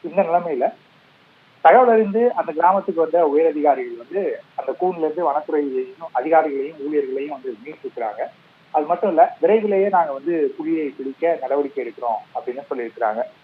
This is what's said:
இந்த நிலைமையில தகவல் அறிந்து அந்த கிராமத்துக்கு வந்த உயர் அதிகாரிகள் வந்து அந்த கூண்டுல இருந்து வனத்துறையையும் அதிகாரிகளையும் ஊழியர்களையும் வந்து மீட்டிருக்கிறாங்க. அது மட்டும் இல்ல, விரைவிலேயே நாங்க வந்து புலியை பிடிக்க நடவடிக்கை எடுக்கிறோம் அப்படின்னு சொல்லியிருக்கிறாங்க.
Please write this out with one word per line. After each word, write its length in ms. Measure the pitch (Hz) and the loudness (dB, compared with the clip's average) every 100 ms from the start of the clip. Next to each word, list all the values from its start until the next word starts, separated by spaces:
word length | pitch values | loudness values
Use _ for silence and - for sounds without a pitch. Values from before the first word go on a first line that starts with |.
| 170 | -2
இந்த 120 | 175 170 | -2 2
நிலைமையில 380 | 175 170 135 139 - _ _ _ _ _ _ _ _ | 0 0 -2 -2 -4 _ _ _ _ _ _ _ _
தகவல் 280 | 165 220 247 | 6 8 6
அறிந்து 260 | 226 208 214 240 202 | 4 2 2 2 0
அந்த 120 | 165 156 | -4 0
கிராமத்துக்கு 460 | 175 196 190 165 | 2 2 -2 -2
வந்த 160 | 160 170 156 | 2 2 4
உயர் 180 | 147 165 | 4 2
அதிகாரிகள் 500 | 151 147 131 123 117 | 2 2 2 -2 -10
வந்து 180 | 117 180 170 117 - - | -8 -4 -4 -6 -10 -8
அந்த 120 | - 127 | -8 -2
கூண்டுல 260 | 180 170 156 | -4 -2 -4
இருந்து 200 | 156 165 | -2 -2
வனத்துறையையும் 840 | 147 156 156 143 131 127 - 165 127 | -2 -2 -2 0 -4 -6 -12 -8 -6
அதிகாரிகளையும் 640 | 151 160 151 139 139 156 | 2 2 2 -4 -6 -8
ஊழியர்களையும் 500 | 143 147 131 135 147 135 | -2 -2 -2 -6 -6 -10
வந்து 140 | 127 107 | -10 -12
மீட்டிருக்கிறாங்க. 560 | 135 156 131 123 113 104 156 - _ _ _ 156 | -14 -14 -14 -8 -8 -6 -10 -12 _ _ _ -4
அது 80 | 151 | 0
மட்டும் 200 | 175 208 | -2 2
இல்ல, 120 | 165 175 - | 4 4 4
விரைவிலேயே 460 | 165 220 208 196 196 185 | 2 4 2 2 2 2
நாங்க 160 | 160 135 | 0 -4
வந்து 180 | 147 165 143 - | -4 0 -2 -2
புலியை 280 | 156 160 147 135 | -4 -4 -4 -6
பிடிக்க 360 | 135 135 165 165 | -10 -2 -2 -2
நடவடிக்கை 380 | 131 139 139 139 | -2 -2 -2 -6
எடுக்கிறோம் 380 | 117 107 120 107 - 123 | -8 -6 -6 -6 -8 -12
அப்படின்னு 320 | 123 123 139 | -10 -10 -10
சொல்லியிருக்கிறாங்க. 520 | 131 117 - 113 110 123 _ | -8 -8 -4 -4 -4 -8 _